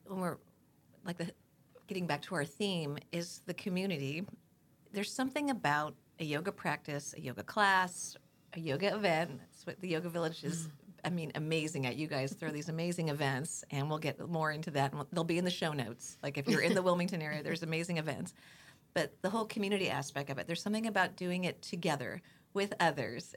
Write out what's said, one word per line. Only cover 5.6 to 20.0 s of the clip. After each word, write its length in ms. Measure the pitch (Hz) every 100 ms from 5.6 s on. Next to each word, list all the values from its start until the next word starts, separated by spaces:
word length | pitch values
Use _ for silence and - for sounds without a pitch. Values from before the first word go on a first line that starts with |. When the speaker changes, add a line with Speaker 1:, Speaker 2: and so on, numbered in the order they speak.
| 147 147 151 143 _ -
Speaker 1:
a 40 |
yoga 280 | 156 147 185
practice, 640 | - 170 147 - 143 - -
a 40 |
yoga 220 | 147 -
class, 720 | - 214 196 190 185 185 - - _ _ -
a 60 | 165
yoga 340 | 160 143 196
event. 380 | 208 202 160 170 131
That's 280 | - - -
what 140 | -
the 80 | 185
Yoga 200 | 160 175
Village 360 | 170 165 165
is, 220 | - 170 160
Speaker 2:
Mm. 40 | 147 - - 160
Speaker 1:
I 40 |
mean, 220 | 175 156
amazing 500 | - 156 160 151 147
at. 120 | 127 120
You 100 | 156
guys 260 | 143 135
throw 180 | - 160
these 200 | 151 147
amazing 380 | 160 170 175 160
events, 540 | 143 139 131 165 - -
and 180 | 143 147
we'll 80 | 151
get 200 | 151 - -
more 220 | 165 156
into 180 | 151 160
that. 220 | 147 139
And 80 | 147
we'll, 80 | 139
they'll 120 | 170
be 120 | 165 170
in 80 |
the 60 | 180
show 220 | 175 165
notes. 420 | 147 113 117 - -
Like, 160 | 147 143
if 100 | 139
you're 140 | -
in 120 | 170
the 80 | 202
Speaker 2:
<laughs> 60 | 185
Speaker 1:
Wilmington 320 | 175 175 170
area, 220 | 151 151
there's 200 | 151 160
amazing 360 | 165 160 170 165
events. 340 | 156 123 180 - - - - - _
But 180 | 180 147 -
the 80 | 185
whole 160 | 226
community 460 | 220 226 196 202 170
aspect 400 | 135